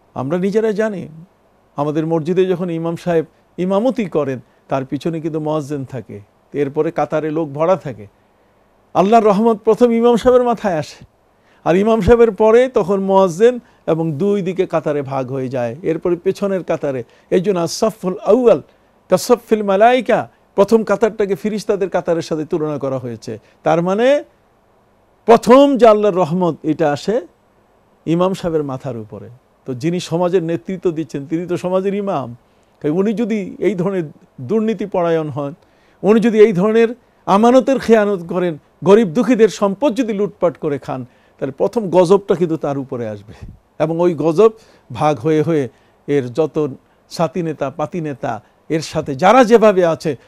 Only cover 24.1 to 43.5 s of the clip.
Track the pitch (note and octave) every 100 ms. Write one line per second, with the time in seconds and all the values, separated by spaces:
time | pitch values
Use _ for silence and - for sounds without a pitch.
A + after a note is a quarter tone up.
24.1 | D4 E4 _ _ _ _ _ _ _ _
25.1 | _ - A3+ - C4 C#4+ C4 A#3 G#3+ G#3
26.1 | F3+ E3 F3+ F3 C#3+ D#3 D3+ D#3 C#3+ -
27.1 | A#3 F4 _ _ _ _ _ _ _ -
28.1 | E3 F#3 F#3+ F3+ D#3+ C#3+ C3 C#3+ A2+ G#2+
29.1 | G#2 G#2 B2 _ _ - C3 D#3 F3+ -
30.1 | E3 F3+ F#3 E3 E3+ - F#3 F#3+ D#3+ D#3
31.1 | D3 C#3 D#3+ F3 F3 F3+ F#3 F#3+ G3+ G3
32.1 | D#3+ B2 A#2+ _ _ _ _ D3 E3 G3
33.1 | G3+ A3+ G#3+ F3+ - - F#3+ F3+ F#3+ D3+
34.1 | - _ - B2 A3 A3 G3+ G3+ F#3+ E3+
35.1 | D#3+ D3+ C3+ C#3+ - _ _ _ _ F#3+
36.1 | A3+ A3 G#3+ G#3+ F3 G#3+ A3 A3+ A#3+ _
37.1 | _ - G3 A#3 C4 A#3+ B3 - A3+ G#3
38.1 | G3 E3+ E3 F3+ D3 _ - D3 G#3 G#3+
39.1 | D#3 G#3+ A#3 A3 - G3+ F#3+ D4 G#3+ A3+
40.1 | G3 G3+ - F3 C3 D#3+ C#3+ - C3 A#2+
41.1 | _ _ - C#3 C3 G3 A#3+ G3 F#3 E3+
42.1 | G3 - F3 E3+ D#3+ D3+ C#3 C3 B2 A2+
43.1 | G#2 G2+ - -